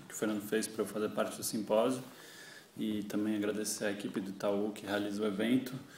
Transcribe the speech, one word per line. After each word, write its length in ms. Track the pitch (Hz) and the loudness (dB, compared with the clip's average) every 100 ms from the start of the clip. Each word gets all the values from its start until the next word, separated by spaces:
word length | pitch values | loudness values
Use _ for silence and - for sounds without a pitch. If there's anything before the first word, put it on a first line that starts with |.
| - | -10
que 60 | |
o 20 | - | -2
Fernando 260 | 110 107 | 0 0
fez 260 | 104 110 107 | 0 0 0
pra 160 | - | -2
eu 20 | 98 | -2
fazer 240 | 107 104 | 0 0
parte 260 | 104 - - | 2 0 -2
do 60 | |
simpósio 600 | 101 113 98 107 120 127 127 - - - - - - - | -2 -2 4 6 6 2 -4 -14 -18 -16 -16 -18 -14 -4
e 240 | 110 107 | -2 0
também 320 | 104 107 104 107 | 0 0 2 2
agradecer 500 | 104 101 104 - 107 | 2 0 -2 0 0
a 60 | |
equipe 300 | 101 - 113 | 0 -2 -2
do 80 | 95 | -4
Itaú 420 | 95 104 101 107 104 | 0 2 2 2 -2
que 100 | 98 | 0
realiza 380 | 104 104 101 | 0 0 0
o 20 | 107 | 0
evento. 480 | 98 110 127 127 131 - | 2 4 4 2 -6 -10